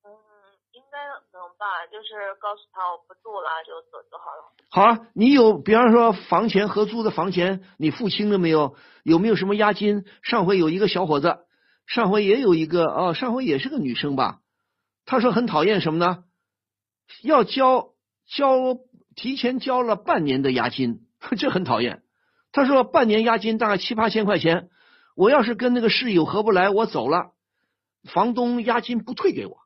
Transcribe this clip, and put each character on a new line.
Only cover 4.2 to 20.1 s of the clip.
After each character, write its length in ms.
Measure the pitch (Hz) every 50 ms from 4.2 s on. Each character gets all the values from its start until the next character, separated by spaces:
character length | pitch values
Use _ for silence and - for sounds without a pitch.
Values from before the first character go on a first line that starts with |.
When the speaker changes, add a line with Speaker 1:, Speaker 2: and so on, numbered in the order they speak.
| 175 165 143
Speaker 1:
了。 180 | - - _ _ _ _ _
Speaker 2:
好 140 | - 180 196
啊， 240 | 226 233 220 - _ _
你 160 | 175 214 262
有， 260 | 285 277 233 220 208
比 160 | 156 - - 214
方 180 | 226 254 233
说 220 | 220 240 233 226 208
房 340 | - - - 175 170 220
钱， 220 | 226 - 196 208 202
合 160 | - 202 214
租 160 | - 214 233
的 80 | 220 214
房 220 | - - 165 196
钱， 320 | 180 175 175 185 196 190 - _ _ _
你 100 | 151 156
付 180 | 135 - 247
清 220 | 196 - - 208 208
了 80 | 202
没 140 | 190 175 165
有？ 260 | 160 156 147 139 143 - - - _ _
有 160 | _ 151 160
没 100 | 170 196
有 80 | 233 214
什 120 | - 190
么 80 | 190 208
押 180 | 208 214 208 202
金？ 320 | 202 202 208 208 202 196 - - _
上 240 | - - 240 226 180
回 140 | 175 202 190
有 100 | 165 156
一 80 | 165
个 100 | 190 214
小 200 | 202 - 180 190
伙 120 | 160 151 143
子， 200 | 139 175 - - _ _ _ _ _ _ _ _ _
上 240 | - - 240 226 180
回 120 | 196 214 208
也 160 | 190 208 262
有 140 | 277 202 175
一 140 | 160 160
个， 180 | 151 170 175 165
哦， 300 | 147 78 135 180 180 165
上 180 | - 269 254 220
回 100 | 262 262
也 140 | 226 143
是 120 | 135 - 262
个 100 | 311 269
女 160 | 160 131 117
生 200 | - - 147 139
吧， 260 | 131 123 98 - _ _ _ _ _ _ _ _ _ _ _ _ _ _
她 140 | - 247 262
说 120 | 214 247
很 160 | 185 220 247
讨 160 | - - 151 156
厌 180 | 202 214 190
什 100 | 156 170
么 60 | 156
呢？ 260 | 165 175 175 180 180 _ _ _ _ _ _ _ _ _ _ _ _ _ _ _ _ _ _ - - -
要 200 | 240 311 269 208
交， 520 | - - 269 262 254 262 247 - _ _ _ _ _ _ _ _
交， 500 | _ - - 277 269 262 254 254 254 254 254 _ _ _ _ _ _ _
提 200 | - - 226 -
前 220 | - - 240 254
交 240 | 262 - 269 247 254
了 140 | 247 233 214
半 280 | 196 - -